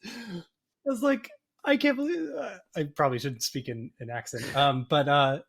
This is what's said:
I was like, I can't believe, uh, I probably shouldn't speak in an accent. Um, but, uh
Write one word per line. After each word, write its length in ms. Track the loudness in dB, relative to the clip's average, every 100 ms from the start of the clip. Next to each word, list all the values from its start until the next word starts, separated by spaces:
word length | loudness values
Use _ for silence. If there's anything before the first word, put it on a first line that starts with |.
I 380 | -14 -14 -12 -12 -14 _ _ _
was 180 | -4 0
like, 260 | 2 2 -2 -20 _ _
I 120 | 2 4
can't 200 | 4 2
believe, 320 | -2 -4 -6 -6
uh, 180 | -8 -10 _ -6
I 80 | -6 2
probably 220 | 2 2
shouldn't 240 | -4 -4
speak 260 | -4 -4 -8
in 220 | -10 -10 _
an 100 | -10
accent. 460 | -10 -8 -10 -4 2
Um, 300 | 2 2 2
but, 200 | 2 4
uh 300 | 4 4 2